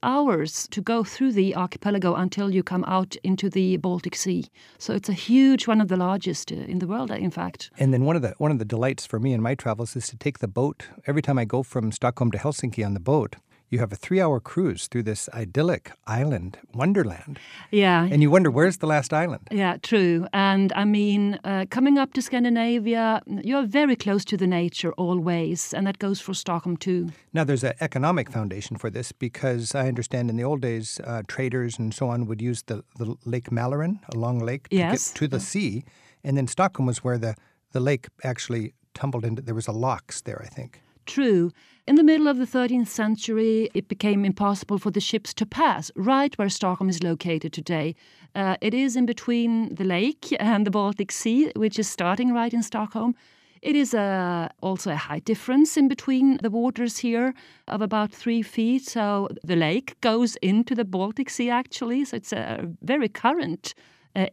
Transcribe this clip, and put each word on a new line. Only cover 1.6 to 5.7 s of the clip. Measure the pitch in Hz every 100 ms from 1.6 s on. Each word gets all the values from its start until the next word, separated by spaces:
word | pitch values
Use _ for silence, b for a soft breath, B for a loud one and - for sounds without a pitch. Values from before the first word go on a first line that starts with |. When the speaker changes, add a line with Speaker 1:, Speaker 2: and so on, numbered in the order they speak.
| 180 - 208 202 185 175
Speaker 1:
until | 185 202 202
you | 185
come | 175 185 -
out | 185 185 -
into | 190 185 196
the | 196 185 175
Baltic | 180 180 170 -
Sea. | 190 175 - b b b
So | -
it's | 202 202
a |
huge, | 180 - 254 269 262
one | -